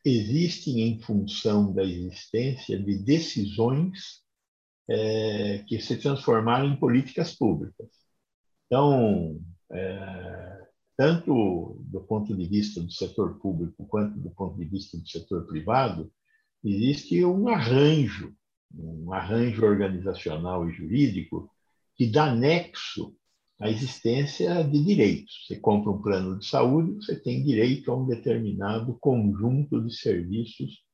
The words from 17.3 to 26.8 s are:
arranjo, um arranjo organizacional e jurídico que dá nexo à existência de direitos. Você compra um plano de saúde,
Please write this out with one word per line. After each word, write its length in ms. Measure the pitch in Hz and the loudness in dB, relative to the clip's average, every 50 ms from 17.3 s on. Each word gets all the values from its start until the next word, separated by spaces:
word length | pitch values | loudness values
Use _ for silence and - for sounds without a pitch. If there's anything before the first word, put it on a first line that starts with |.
| 180 196 214 240 | 4 2 2 2
arranjo, 840 | 226 165 117 113 127 135 143 151 160 151 131 101 87 90 85 - - _ _ _ _ _ _ _ - | 2 0 2 4 6 6 6 6 6 4 2 0 -2 -6 -12 -14 -14 _ _ _ _ _ _ _ -16
um 380 | - 80 80 82 78 82 87 | -14 -12 -12 -10 -10 -8 -6
arranjo 520 | 95 95 92 95 110 117 120 120 104 107 110 | -6 -6 -4 -2 0 0 0 0 2 2 4
organizacional 1040 | 104 104 98 101 95 95 87 95 98 87 - - 85 78 80 85 90 92 90 85 85 | 4 4 4 2 0 -2 -4 -4 -6 -6 -4 -6 -6 -6 -4 -4 -4 -4 -2 -4 -4
e 40 | |
jurídico 800 | 85 - 82 78 110 143 143 117 95 87 80 - - 90 - - _ _ _ _ _ _ _ _ _ | -6 -6 -6 -2 2 2 2 2 2 -4 -6 -6 -8 -10 -10 -12 _ _ _ _ _ _ _ _ _
que 120 | - 131 | 0 2
dá 280 | 110 113 147 156 143 120 | 4 4 4 4 4 4
nexo 800 | 113 123 147 165 170 - - - - - - - - 85 - - _ _ _ _ _ _ _ _ - | 4 4 4 4 4 0 -6 -12 -12 -12 -10 -8 -10 -10 -12 -14 _ _ _ _ _ _ _ _ -6
à 100 | 104 107 | -2 -2
existência 920 | 110 113 131 127 - - - 113 120 139 143 143 - - 180 175 175 175 156 | -2 -2 -4 -6 -6 -2 0 0 2 2 0 -2 -2 -2 0 0 2 2 0
de 200 | 143 143 147 147 | 2 2 2 4
direitos. 600 | 196 202 160 107 98 85 - - - - - - | 4 6 6 6 4 4 0 -6 -14 -20 -16 -10
Você 100 | - - | -10 -8
compra 360 | - - 110 104 104 104 107 | -2 2 2 4 4 2 0
um 100 | 95 92 | -4 -2
plano 360 | - 104 98 92 95 92 95 98 | 0 0 0 0 0 -2 -6 -6
de 80 | - | -6
saúde, 460 | - - 135 123 123 139 160 | -2 2 2 4 4 4 4